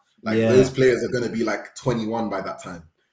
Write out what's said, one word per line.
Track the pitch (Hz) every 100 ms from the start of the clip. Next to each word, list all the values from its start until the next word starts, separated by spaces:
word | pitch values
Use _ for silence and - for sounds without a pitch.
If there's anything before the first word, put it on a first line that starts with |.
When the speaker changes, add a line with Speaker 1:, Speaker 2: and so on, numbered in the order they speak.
| _ _
Speaker 1:
Like, | 110 110
Speaker 2:
Yeah. | 113
Speaker 1:
those | 127 135
players | - 131 113
are | 117
gonna | 123 113
be, | 113
like, | 110 101 - -
twenty-one | 131 117 107 113 107
by | 98
that | 92 85
time. | 98 87 80 _ _